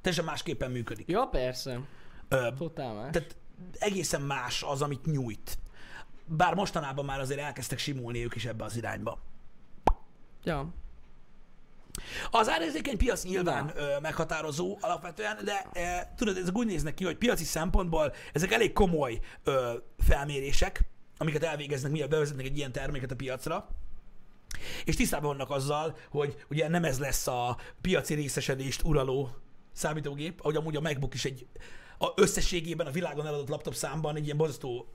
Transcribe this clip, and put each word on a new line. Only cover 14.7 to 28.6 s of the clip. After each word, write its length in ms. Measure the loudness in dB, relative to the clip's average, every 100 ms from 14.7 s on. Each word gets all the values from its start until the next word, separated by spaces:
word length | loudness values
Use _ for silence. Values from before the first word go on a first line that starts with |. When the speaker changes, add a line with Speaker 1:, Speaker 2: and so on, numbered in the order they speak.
| -2
Speaker 1:
alapvetően, 580 | -2 -2 -4 -6 -4 -4
de, 220 | -2 -4 -4
ö, 60 | -4 -2 -2 -6 0
tudod, 200 | 0 2
ezek 200 | 0 0
úgy 100 | 0
néznek 280 | 0 -2
ki, 100 | -2
hogy 120 | -2 2
piaci 280 | 2 2
szempontból 680 | 0 0 4 4 4 2 2 0 -4
ezek 200 | 0 4
elég 200 | 4 4
komoly, 460 | 6 6 6 2 0 -4 -2
ö, 280 | 2 4 2 -4 -8 6
felmérések, 840 | 8 8 6 0 8 8 8 6 4 4 -18 -2
amiket 240 | 2 2
elvégeznek, 480 | 2 0 -2 -2 0
mielőtt 200 | 0 2
bevezetnek 340 | 4 2 0 -2
egy 100 | 0
ilyen 160 | 0
terméket 380 | -2 -2 -2 -4
a 60 | -4
piacra. 520 | -4 -4 -2 -4 -2 -4 -2 -4 -8 -14 -14 -18 -4 -2 -2 -2
És 120 | 0 2
tisztában 320 | 2 2 0 -2
vannak 140 | -2
azzal, 460 | -2 0 0 0 -6 -6
hogy 340 | -2 -2 -4 -4
ugye 180 | 0 2
nem 160 | 2
ez 140 | 2 0
lesz 280 | 0 0 0
a 300 | 0 0 -2 -6 -6
piaci 340 | 2 2 4
részesedést 680 | 0 0 -2 0 0